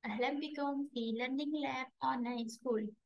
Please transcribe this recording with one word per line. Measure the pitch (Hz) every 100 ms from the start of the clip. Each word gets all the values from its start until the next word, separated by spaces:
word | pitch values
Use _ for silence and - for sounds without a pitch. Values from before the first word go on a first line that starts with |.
أهلا | 247 214 247 285
بكم | 302 294 285 277 285
في | 240 226
Learning | 226 247 269 294 302 285
Lab | 262 262 _
Online | 254 262 240 240 226 -
School. | 254 220 214 -